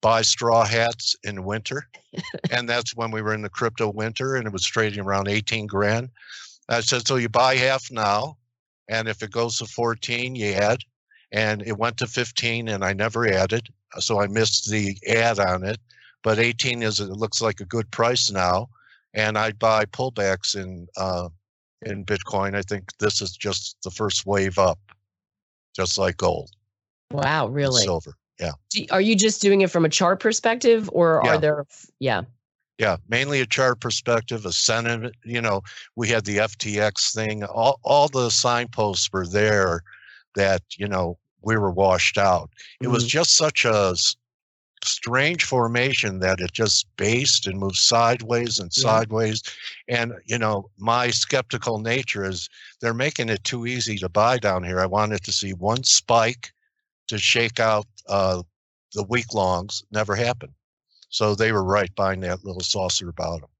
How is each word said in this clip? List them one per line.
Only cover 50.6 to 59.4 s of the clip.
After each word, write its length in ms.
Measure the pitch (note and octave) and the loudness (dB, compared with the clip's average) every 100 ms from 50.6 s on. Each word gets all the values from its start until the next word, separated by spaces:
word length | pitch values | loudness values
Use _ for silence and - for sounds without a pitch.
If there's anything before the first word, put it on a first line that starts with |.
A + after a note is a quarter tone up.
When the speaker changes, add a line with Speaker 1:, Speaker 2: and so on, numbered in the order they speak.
| F#2+ _ | -6 _
Speaker 1:
my 320 | G#2+ A#2+ B2 | 0 2 2
skeptical 680 | A#2 - C3+ B2 A#2+ B2 A2 | 0 0 0 0 -4 -4 -4
nature 440 | A2+ B2 B2 G#2 | -2 -2 -2 -4
is 240 | F#2+ F2+ - - - - | -4 -6 -10 -16 -20 -6
they're 140 | A#2 | -4
making 360 | A#2 C#3 - A#2 | -2 -2 -2 -2
it 140 | G#2+ | -2
too 220 | - B2 A#2 | -2 -6 -4
easy 320 | B2 A2+ G#2 | -4 -4 -4
to 120 | F#2 | -2
buy 280 | F#2+ A2+ B2+ | 2 4 4
down 260 | A2 F#2 | 2 0
here. 160 | F2 F#2 | -2 0
I 60 | F#2 | 0
wanted 380 | G2+ G#2+ G#2 | 2 0 -2
to 80 | F2+ | -2
see 220 | - G2+ | -4 -4
one 300 | F#2 F#2 A#2+ | -4 -2 0
spike 680 | B2+ - - A#2 A2+ A#2+ - _ _ _ _ _ - | 2 2 4 4 4 -2 -12 _ _ _ _ _ -8
to 100 | G#2+ | -2
shake 420 | - A#2+ A#2 A#2 | 2 2 2 2
out, 280 | A2+ G#2+ G#2 - - | 2 2 0 -16 -2
uh, 360 | G2 F#2+ F2+ F2 _ _ _ _ | 2 2 0 -4 _ _ _ _
the 100 | G#2 | -8
week 300 | G2 B2 A#2 | -2 -2 -2
longs. 500 | G#2+ | 0